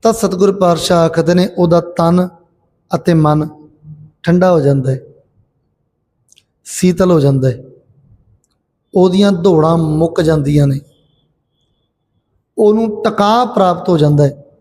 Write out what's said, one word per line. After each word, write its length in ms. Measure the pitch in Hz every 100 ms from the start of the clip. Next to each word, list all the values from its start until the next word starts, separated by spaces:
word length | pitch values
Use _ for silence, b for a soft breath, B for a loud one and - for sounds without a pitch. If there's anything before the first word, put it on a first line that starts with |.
ਤਾਂ 100 | 226
ਸਤਿਗੁਰ 400 | 220 196 180 196
ਪਾਤਸ਼ਾਹ 520 | 196 180 165 - 175
ਆਖਦੇ 300 | 165 160 160
ਨੇ, 140 | 175 180 -
ਉਹਦਾ 220 | 175 170
ਤਨ 480 | 170 - 170 175 180 - _ _ _ _ _
ਅਤੇ 200 | 175 -
ਮਨ 340 | 170 151 151 151 - - _ - - - _
ਠੰਡਾ 280 | - 175 185
ਹੋ 80 | 175
ਜਾਂਦਾ 300 | 139 139 131
ਹੈ, 80 | 131 - _ _ _ _ _ _ _ _ _ _ _ _ _ _ _
ਸੀਤਲ 460 | - - 180 175 185
ਹੋ 100 | 170
ਜਾਂਦਾ 280 | 143 135 131
ਹੈ, 160 | 117 - - _ _ _ _ _ _ _ _ _ _ _
ਉਹਦੀਆਂ 380 | 196 185 180 202
ਦੌੜਾਂ 440 | 185 185 165 156 170
ਮੁੱਕ 420 | 160 151 165 180
ਜਾਂਦੀਆਂ 460 | 160 156 139 147 143
ਨੇ, 140 | 139 - _ _ _ _ _ _ _ _ _ _ _ _ _ _ _ _ -
ਉਹਨੂੰ 440 | 208 214 226 208
ਟਿਕਾ 420 | 226 208 202 226
ਪ੍ਰਾਪਤ 440 | 247 - 190 175 -
ਹੋ 100 | 170
ਜਾਂਦਾ 260 | 147 147
ਹੈ। 200 | 143 - - _